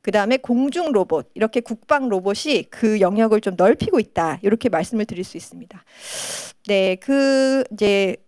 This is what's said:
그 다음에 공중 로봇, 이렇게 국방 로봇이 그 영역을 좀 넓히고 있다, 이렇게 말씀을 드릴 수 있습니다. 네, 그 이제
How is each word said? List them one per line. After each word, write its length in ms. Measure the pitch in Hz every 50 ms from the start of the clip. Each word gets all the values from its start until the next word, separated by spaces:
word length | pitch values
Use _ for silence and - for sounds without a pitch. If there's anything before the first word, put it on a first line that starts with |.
그 100 | _ -
다음에 280 | 196 214 202 208 254 269
공중 540 | - - 240 240 262 285 262 349 349 311 269
로봇, 380 | 208 185 - 165 156 131 _ _
이렇게 260 | - 214 220 - 247
국방 480 | 233 - 233 - _ - 302 285 269 247
로봇이 560 | 208 185 180 202 202 196 - 302 285 196 151 _
그 300 | - - - 220 214 214
영역을 420 | 190 180 196 214 226 220 214 208 -
좀 140 | 202 185 175
넓히고 420 | 180 202 277 302 - 381 - -
있다, 380 | 220 - _ - 165 160 180 175
이렇게 300 | - 196 208 226 - 247
말씀을 340 | 185 - 180 - - 220 214
드릴 180 | - 202 175 185
수 140 | - -
있습니다. 480 | 175 - - - 175 - _ - 180 _ _ _ - - - - - - - - - - - - _ _
네, 300 | - 202 196 190 190 185
그 680 | 185 - - 269 277 277 269 269 269 269 262 262 269 262 - 214
이제 420 | 202 214 202 202 196 196 185 180 - _